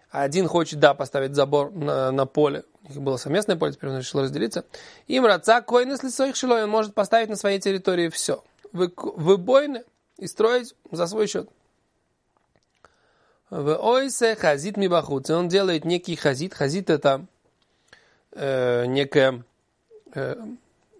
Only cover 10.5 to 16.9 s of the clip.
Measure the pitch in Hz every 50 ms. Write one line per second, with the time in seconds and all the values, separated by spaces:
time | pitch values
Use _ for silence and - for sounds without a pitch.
10.5 | 247 196 233 247 - _ _ - - 165 175 170 208 220 214 196 - - - -
11.5 | _ _ _ _ _ _ _ _ _ _ _ _ _ _ _ _ _ _ _ _
12.5 | _ _ _ _ _ _ - _ _ _ _ _ _ _ _ _ _ _ _ _
13.5 | 185 165 139 147 156 - 214 220 247 262 269 269 - - 240 226 220 - - 160
14.5 | 147 139 151 214 202 202 196 185 175 170 147 - 143 135 135 - 156 170 180 170
15.5 | 175 196 196 185 170 151 151 165 175 175 175 180 165 - - 147 131 131 165 190
16.5 | - - 143 135 156 202 190 -